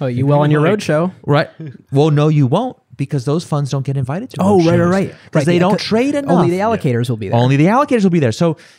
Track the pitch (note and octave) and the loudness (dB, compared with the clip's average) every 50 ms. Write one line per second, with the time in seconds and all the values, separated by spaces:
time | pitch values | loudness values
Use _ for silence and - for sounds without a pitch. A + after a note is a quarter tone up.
0 | C#3+ B2+ A#2+ B2 C3+ C#3+ D3 D3 D3+ D3 D3+ D3+ D3 E3+ G#3 G#3 - - D#3 D3+ | -6 -4 -2 -2 0 2 2 2 4 2 2 2 2 2 0 0 -2 -2 -2 0
1 | E3+ F#3 - - - - D3 D3 D#3+ - - - D#3+ D3 A#2+ - - _ C#3 C#3 | -2 -4 -6 -8 -4 0 0 0 0 -2 -8 -14 -16 -16 -16 -18 -14 _ 0 2
2 | D3+ D#3+ D3 D3 D3 D#3 D#3 D3 C#3 A#2+ C3+ B2+ C3 - - - _ _ - - | 2 2 2 2 2 2 2 2 2 2 0 -2 -2 -4 -10 -14 _ _ -10 -10
3 | C#3 - - C#3+ A#2 C#3+ C#3+ F3 E3 - D#3+ C#3+ C#3+ B2+ C#3+ C#3 C3 - C3+ C#3 | -8 -6 -6 -6 -4 -4 -4 -4 -4 -4 -4 -4 -4 -4 -4 -6 -4 -4 -4 -4
4 | C3 B2+ C#3 F#3 B3 - - - F#3 G3 G#3 F#3 E3 E3 E3+ E3+ E3+ F3 F#3 G3 | -4 -6 -8 -10 -10 -12 -6 -2 0 2 4 4 4 4 2 2 2 2 0 0
5 | F#3+ - - - - - - D#3+ C3+ E3+ F3 F3 F3 F#3 G#3 F3+ - - G#3 A3+ | -2 -4 -8 -14 -20 -4 -2 0 0 2 2 2 2 2 0 -2 -2 -2 -2 0
6 | B3+ C#4+ D4 C#4+ C#4 C4 - - E3+ F3 F3+ F#3 G3+ A3+ A3+ - - C#3+ A#2+ A#2 | 0 0 -2 -4 -2 0 0 2 2 0 0 0 -2 -2 -2 -2 -2 -2 -2 -2
7 | A#2+ B2 B2 G#2+ A2 F#2+ A2+ A#2 A#2+ B2+ C#3 C#3 D3+ F#3 A3 C4 D4 D4 C4 A#3 | -2 -4 -4 -6 -4 -2 0 0 2 2 2 4 4 4 2 2 0 0 0 2
8 | G3 F#3+ E3 F3 C#3 A#2 G#2+ - E3+ E3+ D3+ - - - - | 2 2 2 2 0 0 0 0 0 -2 -2 -4 -10 -20 -20